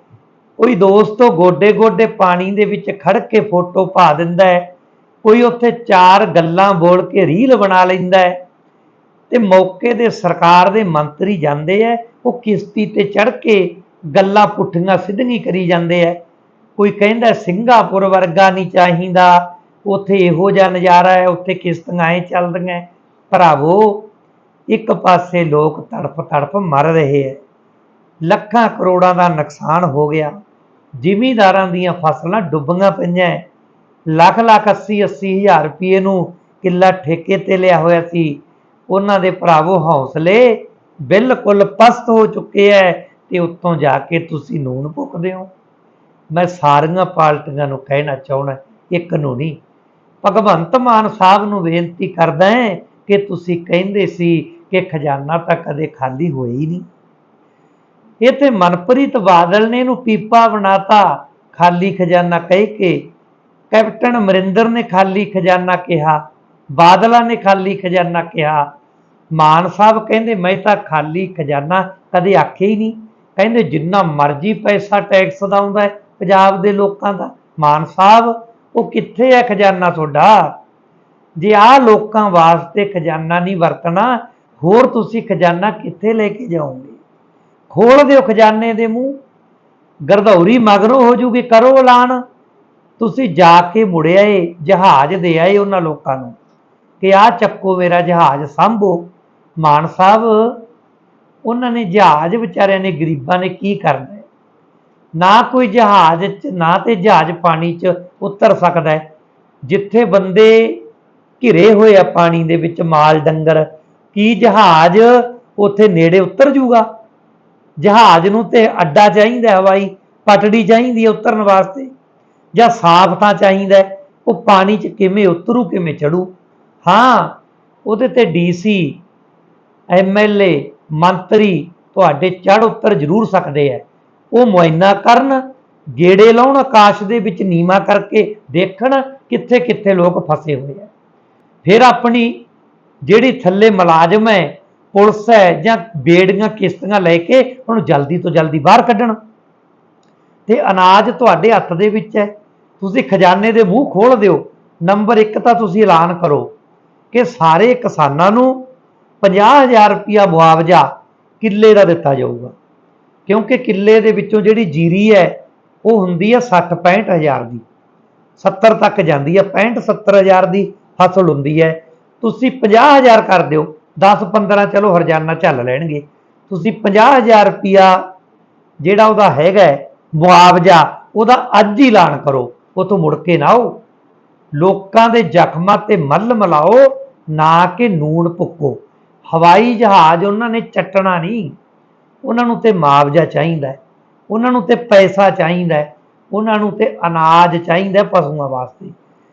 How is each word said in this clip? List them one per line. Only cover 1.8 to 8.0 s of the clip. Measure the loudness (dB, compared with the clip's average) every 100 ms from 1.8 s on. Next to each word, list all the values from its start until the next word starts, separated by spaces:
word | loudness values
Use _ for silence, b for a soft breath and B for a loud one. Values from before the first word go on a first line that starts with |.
| 0 0 -2
ਪਾਣੀ | 0 -2 -2 -4
ਦੇ | -2
ਵਿੱਚ | -4 -4 -8 -6
ਖੜ | -2 -2
ਕੇ | 0 -2
ਫੋਟੋ | 0 -4 -2 -4 -2
ਪਾ | 2 2
ਦਿੰਦਾ | 2 -2 0
ਹੈ, | 2 0 -4 _ _ _ _ _
ਕੋਈ | 2 4
ਉੱਥੇ | 2 0 -4
ਚਾਰ | -4 0 4 6 4 2
ਗੱਲਾਂ | 0 0 0 0
ਬੋਲ | 2 2 0 0
ਕੇ | -2 0
ਰੀਲ | 0 2 2
ਬਣਾ | 2 2
ਲੈਂਦਾ | 0 -2